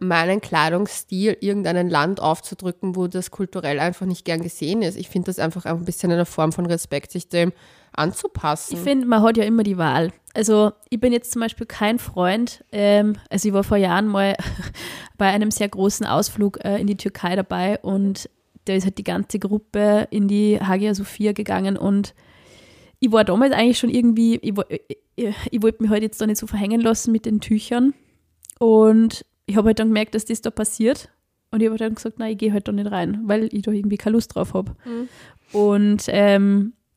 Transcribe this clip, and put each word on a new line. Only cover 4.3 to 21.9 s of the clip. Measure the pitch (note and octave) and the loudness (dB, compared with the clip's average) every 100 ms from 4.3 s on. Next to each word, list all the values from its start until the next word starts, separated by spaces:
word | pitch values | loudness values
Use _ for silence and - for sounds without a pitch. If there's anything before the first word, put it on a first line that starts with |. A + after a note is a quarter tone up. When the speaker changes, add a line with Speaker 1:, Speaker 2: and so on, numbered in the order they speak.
| E3 | -4
Speaker 1:
gesehen | E3+ - D3+ G#3 | -6 -6 -4 -2
ist. | F#3+ F#3 | -2 -4
Ich | F#3 | -6
find | F#3+ F3+ | -6 -4
das | F#3 | -4
einfach | D#3+ F3 | -4 -4
ein | - E3 | -6 -6
bisschen | F3 E3+ F3+ | -6 -4 0
eine | E3+ F3 | 0 0
Form | - D#3 | 0 -2
von | E3 F3 | 0 -2
Respekt, | E3+ - C#3+ - | -4 -4 -8 -6
sich | F3 - | -12 -4
dem | E3+ E3+ - - _ _ | 0 0 -2 -14 _ _
anzupassen. | - D#3 G3+ G#4 - D#3 D3+ - G#3+ | -4 -4 -4 -8 -4 -4 -4 -6 -6
Speaker 2:
Ich | |
find, | F3+ C4+ B3 | 0 0 2
man | A3 | 4
hat | A3+ A3+ | 4 4
ja | |
immer | G#3+ A3+ | 2 2
die | G#3 F#3 | 2 0
Wahl. | D#3+ C3 E3 - - | 0 2 0 -4 -10
Also | - A3 G#3+ G#3+ - - | -4 2 4 4 0 -8
ich | A#3 | -2
bin | B3+ | 0
jetzt | A#3+ A#3 | 0 -2
zum | A#3+ | -6
Beispiel | A3+ - A3+ | -6 -6 -12
kein | - G#3 A#3+ | -4 -2 -2
Freund, | - - F3+ G3+ A#3+ - _ | -4 -2 0 0 -2 -6 _
ähm, | G#3 G3+ G#3 G#3 G#3 - | 0 4 4 4 0 -4
also | G3 G#3 | -4 0
ich | |
war | G3 | 0
vor | G3+ G#3 | 2 2
Jahren | F#3+ F3 G#3+ | 2 2 0
mal | G3 G3 G3 - - - - | 0 0 -2 -6 -8 -10 -12
<laughs> | - - - - | -14 -14 -14 -2
bei | G3 | 0
einem | G3+ G#3+ | 2 0
sehr | G#3+ G3+ | 0 -4
großen | G3 G3 - | 0 0 0
Ausflug, | A3 C#3+ G#3 - G3+ - | -2 0 0 0 -2 -2
äh, | - G3+ | -4 -2
in | G3+ | -2
die | G3 | -2
Türkei | G3+ - F3+ F#3 | -6 -6 -4 -2
dabei | F#3+ F3+ F#3 G#3 | -2 -2 -2 -2
und | - G3 G3 G3 - _ _ _ - | -2 -2 0 -4 -10 _ _ _ -2
da | |
ist | F#3+ | 0
halt | F#3+ - | 0 -4
die | |
ganze | G3 F3+ G3+ G#3 | -6 -4 -4 -4
Gruppe | F#3+ G#3 - G#3 G#3 G#3 - | -2 -4 -2 0 4 4 2
in | G#3+ G3+ | 0 2
die | G3+ G#3 G#3 | 2 2 2
Hagia | F#3+ F#3+ G#3 | 2 0 0
Sophia | G3 G3 - G#3 | -2 -6 -2 -2
gegangen | G3+ G#3 F#3+ F#3+ G3 | -2 -2 -2 -2 -2
und | G3 | 0